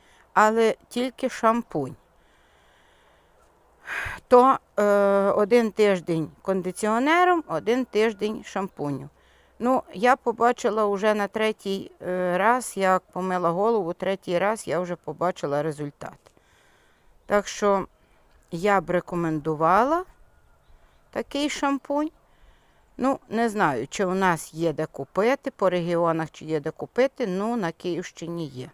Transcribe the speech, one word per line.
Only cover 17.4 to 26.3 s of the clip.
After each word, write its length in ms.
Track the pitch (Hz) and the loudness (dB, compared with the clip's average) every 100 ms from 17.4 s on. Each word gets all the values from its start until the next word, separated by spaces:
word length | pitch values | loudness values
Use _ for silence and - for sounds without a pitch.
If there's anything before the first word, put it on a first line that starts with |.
| 190 | -2
що 400 | - 208 196 - _ _ _ _ _ _ | -2 0 0 -2 _ _ _ _ _ _
я 300 | 170 202 196 | -4 2 2
б 80 | 160 | 2
рекомендувала 1120 | 175 - 175 165 156 147 151 160 190 262 339 370 _ - _ _ _ _ - _ _ _ | -2 -2 -4 -2 -2 -4 0 4 4 4 0 -4 _ -20 _ _ _ _ -20 _ _ _
такий 400 | - 233 285 294 | -8 -6 -4 -4
шампунь. 600 | - 277 277 - 285 311 _ _ _ - _ _ _ _ - | -2 -2 -2 -2 -2 -2 _ _ _ -20 _ _ _ _ -4
Ну, 220 | 262 - - | -2 -2 -4
не 200 | 226 233 | -2 -2
знаю, 380 | 214 170 127 135 | 2 0 0 -6
чи 180 | - 190 | -4 -2
у 80 | |
нас 400 | 190 190 165 - | 2 0 0 -4
є 200 | 156 165 | -4 -4
де 120 | 147 156 | -2 -6
купити, 640 | - 135 - 220 277 269 | -8 -8 0 0 0 -4
по 180 | - 190 | 0 0
регіонах 640 | 175 170 170 170 165 156 | 0 0 0 2 0 -4